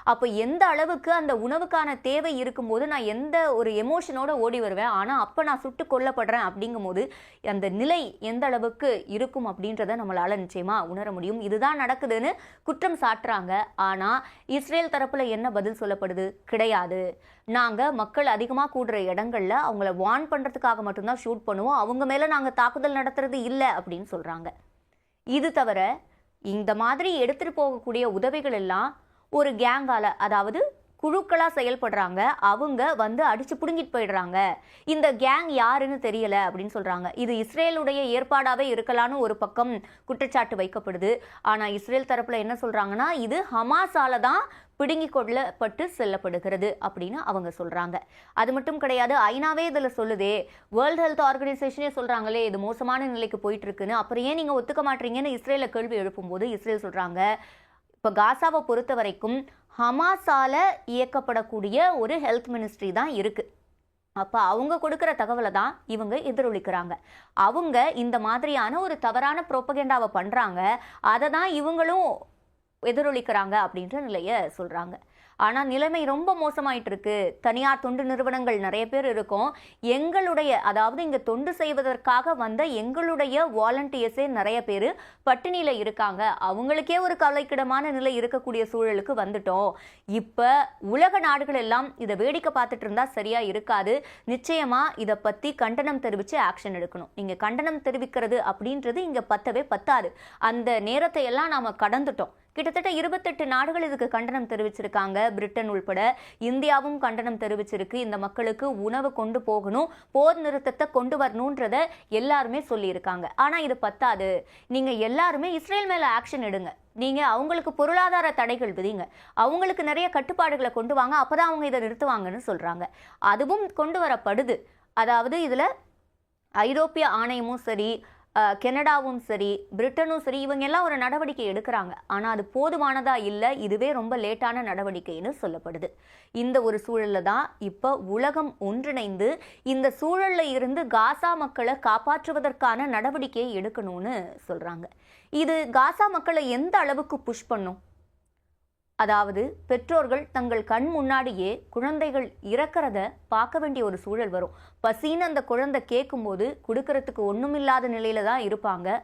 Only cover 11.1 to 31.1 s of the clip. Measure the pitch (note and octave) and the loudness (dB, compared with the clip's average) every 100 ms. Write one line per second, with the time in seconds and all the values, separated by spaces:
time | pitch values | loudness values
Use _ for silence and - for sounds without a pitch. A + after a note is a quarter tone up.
11.1 | F#3 F3 A3+ G3+ G#3+ C4+ D4+ B3 C4 C#4 | -6 -4 -4 -2 0 0 0 -2 -2 0
12.1 | A3 C4 F#4+ - - - D#4 F#4 E4 A#3+ | 0 -2 -4 -10 -14 -6 -2 -2 0 0
13.1 | A3 A#3 G#3+ F3+ F#3+ G#3+ - F#3+ F#3+ F#3+ | 0 -2 -4 -2 -2 -2 0 0 0 0
14.1 | B3+ - - - C4+ C#4 E4 E4 C#4+ C4+ | 0 -2 -16 -4 -4 0 0 2 0 0
15.1 | C4+ B3+ A3 B3 G#3 G3+ A3 G#3 G3 G3 | 0 0 0 -2 0 -2 -2 -4 -2 -2
16.1 | F3+ F#3+ - - A3 A3+ G#3 F3 F#3 F#3 | -2 -4 -6 -4 2 4 2 0 -2 -4
17.1 | - - _ - A#3 A#3+ G#3+ C#4 C4 G#3+ | -6 -16 _ -2 2 2 2 0 0 -2
18.1 | - C#4+ A3 A#3+ C4 C#4+ C4 A#3+ G#3+ F#3 | 0 2 2 0 0 0 0 -2 0 0
19.1 | F3+ A3+ A#3 F#3 F#3 G3+ G#3+ G3 F3+ F#3+ | -2 -2 -2 2 2 2 0 0 0 2
20.1 | B3+ D4+ D4 C4+ B3+ B3+ A3 G#3 G3 G#3 | 2 0 -2 -2 0 0 2 -2 -4 -4
21.1 | B3 A3+ A#3 A3 G3 A3+ C#4 G#3+ B3 C4+ | -4 -4 -4 -2 -2 2 2 2 0 0
22.1 | C4+ D#4 D4 C4+ C4 B3 C#4 C#4 C4+ C4 | 2 2 2 0 2 2 2 -2 0 -2
23.1 | C4+ C4+ C4 A#3+ C4+ C4 F3+ F3+ E3+ G3+ | -2 -2 -2 -2 2 2 0 -4 -10 -8
24.1 | F#3 D#3+ E3 E3 - _ _ _ _ _ | -10 -8 -10 -12 -16 _ _ _ _ _
25.1 | _ - C4+ D#4 D#4 B3 G3 F#3+ D4 _ | _ -2 0 2 2 2 4 2 0 _
26.1 | _ _ _ - G3+ G#3 G#3 A#3 C4+ F4+ | _ _ _ -6 -2 0 2 2 2 0
27.1 | E4 B3 C#4 E4+ - C#4+ B3+ A#3+ A#3 A#3+ | 2 0 0 -4 0 0 0 -4 0 0
28.1 | F#3+ B3+ D4+ C#4 A3 F#3+ F#3 B3 - _ | 0 0 0 -2 -2 0 0 -2 -6 _
29.1 | _ - C#4+ C#4+ A3 A#3+ B3+ C4+ A#3 G#3 | _ -4 2 2 4 2 2 2 2 2
30.1 | - G#3 G3+ G3+ C#4 C#5+ - _ _ D4+ | 0 2 2 2 0 -2 -2 _ _ 0